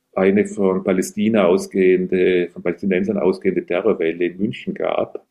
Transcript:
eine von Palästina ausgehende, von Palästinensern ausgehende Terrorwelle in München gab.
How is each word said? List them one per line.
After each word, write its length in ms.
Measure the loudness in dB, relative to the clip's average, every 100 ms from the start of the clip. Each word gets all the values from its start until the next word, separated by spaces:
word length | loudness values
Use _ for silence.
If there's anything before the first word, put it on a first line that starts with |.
| _
eine 320 | 0 2 2 0
von 380 | -2 0 0
Palästina 640 | 0 -2 -2 -2 0 2 4
ausgehende, 1040 | 2 0 2 4 4 2 0 2 2 -2
von 100 | -4
Palästinensern 560 | -6 -4 -2 0 0 0
ausgehende 480 | 0 0 -2 -2 -2
Terrorwelle 600 | 0 0 0 -2 -2 -4
in 120 | -2
München 360 | -4 -4 -8
gab. 520 | -4 -2 -2 -4 -8 -4